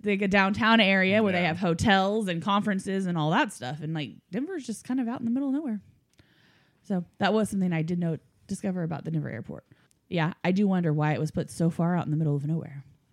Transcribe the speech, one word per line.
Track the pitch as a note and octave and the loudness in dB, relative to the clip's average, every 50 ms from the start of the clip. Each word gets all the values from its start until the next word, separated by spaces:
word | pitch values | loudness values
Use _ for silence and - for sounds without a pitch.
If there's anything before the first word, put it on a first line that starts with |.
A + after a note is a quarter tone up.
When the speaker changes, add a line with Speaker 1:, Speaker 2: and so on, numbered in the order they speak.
| - | -2
Speaker 1:
like, | G#3 G3+ G3 G#3 | -2 0 0 2
a | G3 | 2
downtown | F#3 G3+ F#3+ F#3+ G3+ G#3 A3+ A3 A3+ A3+ | 4 4 4 4 2 2 2 4 6 6
area | G#3+ F#3+ G3 G3 F#3 F#3+ G3 G#3+ | 6 6 6 4 4 4 4 4
where | A3 G3+ F#3 | 4 4 2
they | F3 | 2
Speaker 2:
Yeah. | F3+ E3 | 2 0
Speaker 1:
have | D#3+ F3 | 0 0
hotels | G3+ F3 E3 E3+ - A3+ G3 F#3+ F#3+ G3 G#3 A3+ A3 F#3 | 0 0 0 2 4 4 4 4 4 2 0 0 -2 -2
and | F3 E3 | -4 -2
conferences | D#3+ G#3 G3+ G#3 G3+ G#3 G3 F#3+ F#3 G3 F#3+ G3 G3 | -2 0 0 2 2 0 -2 -2 -2 -2 -2 -2 -2
and | F3+ F3 E3 | -2 0 0
all | D3+ D3+ | 2 2
that | E3 A#3+ D4+ A3 - | 2 2 0 0 -4
stuff. | - - B2+ C#3+ D3+ | -8 -8 -8 -8 -8
And, | E3+ D3+ D#3+ | -6 -6 -6
like, | D#3 D3 A2 - - - _ | -6 -6 -8 -10 -16 -14 _
Denver's | E3+ G#3+ C4+ F4 G4 E4+ B3+ | -6 -6 -6 -6 -6 -8 -8
just | - A3 - - | -8 -10 -8 -6
kind | - B3+ C4 | -4 -4 -2
of | B3+ A3+ | -2 -2
out | A#3+ - | -4 -4
in | - | -4
the | A3+ | -2
middle | A#3 C4 C#4+ C#4 | -2 -2 0 -2
of | C4 | -2
nowhere. | C#4+ E4 C#4 G#3+ G3+ - - - _ _ _ _ - _ _ _ _ _ _ _ _ _ _ _ _ _ | -2 -2 -4 -6 -6 -8 -12 -20 _ _ _ _ -20 _ _ _ _ _ _ _ _ _ _ _ _ _
So | - G3+ F3+ F3 - _ - | -4 -2 -2 -4 -4 _ -2
that | G3+ F#3 G3+ | 0 2 2
was | A3 G#3+ G3 | 2 0 0
something | - G3 F#3 F#3 E3+ | 0 0 0 0 0
I | D#3+ | 0
did | D#3+ D#3+ F3 F3+ | -2 -2 -2 -2
know, | F3 E3 D#3+ - - _ _ _ _ - | -2 -2 -2 -4 -8 _ _ _ _ -10
discover | G3 - - G3+ F#3 F#3 E3+ | -10 -6 -6 -4 -4 -4 -4
about | D#3+ D#3+ - - | -6 -6 -8 -6
the | - | -4
Denver | D#3+ D#3 C#3+ B2+ | -4 -4 -4 -4
airport. | - A2+ - - - - - _ _ _ _ _ _ _ _ - | -6 -10 -10 -12 -14 -16 -18 _ _ _ _ _ _ _ _ -4
Yeah, | F3+ F3 D#3 D#3+ - - - | -2 0 0 -2 -2 -2 -2
I | F3 F#3+ | 0 2
do | F#3+ G#3 G3 | 2 2 2
wonder | F#3+ F3+ F3 D#3+ D3 | 2 2 2 2 2
why | D3+ D3+ D3+ D3+ | 2 2 0 0
it | - | 0
was | D3 D#3 | -2 -2
put | - F#3 - - | -2 -4 -6 -4
so | - - E3+ E3 | -2 0 0 0
far | D#3+ - E3+ E3+ F3+ E3+ | 2 0 0 0 0 0
out | - | 0
in | - | 0
the | D3+ D3+ | 0 0
middle | D#3+ D3+ C#3+ | 0 0 0
of | C#3+ C3+ D3 | 0 -2 -2
nowhere. | D#3+ D#3+ - - C#3 C#3 C#3 - - _ _ _ | -4 -4 -4 -8 -10 -14 -16 -16 -20 _ _ _